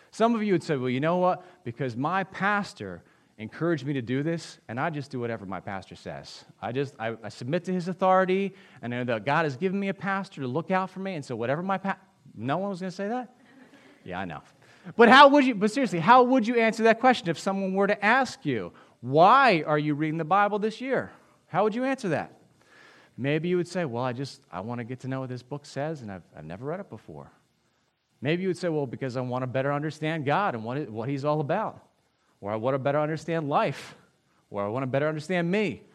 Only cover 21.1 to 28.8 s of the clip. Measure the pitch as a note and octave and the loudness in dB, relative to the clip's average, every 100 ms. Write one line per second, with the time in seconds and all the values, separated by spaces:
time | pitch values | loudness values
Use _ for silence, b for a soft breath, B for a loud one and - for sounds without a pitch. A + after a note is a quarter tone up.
21.1 | b b b _ E3 G#3+ G#3+ C4 C4 G3 | b b b _ 0 0 0 -2 -2 -2
22.1 | C3+ E2 - _ _ b b b b b | -2 -4 -12 _ _ b b b b b
23.1 | - C3 D#3 E3+ F3+ E3+ F#3 D#3+ A#2 B2+ | -6 -2 -2 0 -2 -2 -4 -4 -4 -4
24.1 | A#2+ C3+ - _ F2 G#2 A#2+ A2+ B2+ C3 | -4 -8 -12 _ -10 -8 -8 -8 -10 -8
25.1 | C3 C3 B2 - C#3+ - C3+ D3+ D#3+ A2 | -8 -8 -10 -12 -14 -12 -8 -6 -8 -10
26.1 | F#2+ - - D#2 F2+ C3+ F#3 G3 A2 - | -12 -14 -18 -14 -12 -10 -10 -12 -18 -16
27.1 | D2+ C#2 _ _ _ _ _ _ _ _ | -18 -18 _ _ _ _ _ _ _ _
28.1 | _ C3+ F3 F#3+ F3 F3+ D3+ | _ -4 -2 -2 -4 -2 -2